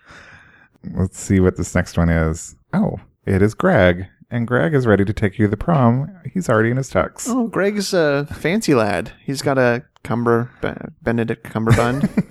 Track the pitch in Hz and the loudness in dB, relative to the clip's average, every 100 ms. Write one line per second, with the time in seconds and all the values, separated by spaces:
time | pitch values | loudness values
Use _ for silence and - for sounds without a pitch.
0 | - - - - - _ _ _ - 87 | -20 -20 -20 -20 -20 _ _ _ -10 -4
1 | 92 - - 98 92 90 87 90 85 - | -4 -4 0 4 4 2 -2 -2 -2 0
2 | 85 82 80 78 - - _ 185 202 - | 2 2 0 -2 -10 -20 _ -2 -2 -4
3 | - _ - 95 104 - 185 143 90 87 | -12 _ -2 2 2 2 2 4 4 2
4 | 95 _ _ 120 113 123 165 143 120 98 | -6 _ _ -6 -2 0 2 2 4 4
5 | 98 - 101 - 104 104 - 160 120 123 | 2 0 -2 0 0 0 0 2 4 2
6 | 156 - 127 - - 110 113 127 135 - | -4 -10 -10 -6 0 2 2 -2 -2 -2
7 | - - - 254 226 160 196 208 190 185 | -2 -6 -4 -2 -2 -2 -2 -2 -2 0
8 | 151 143 143 - 151 214 202 127 104 90 | 0 0 -4 -6 -4 -2 2 2 2 -2
9 | 107 - - 135 147 135 123 120 - _ | -6 -10 -10 -6 -2 2 2 0 -6 _
10 | - 117 120 117 123 - - - - - | -6 -2 2 0 -2 -6 -8 -8 -12 -8
11 | 120 117 113 113 - 110 113 110 120 135 | -4 -2 -2 -6 -8 -2 2 2 2 0
12 | 196 - - | -2 -2 -4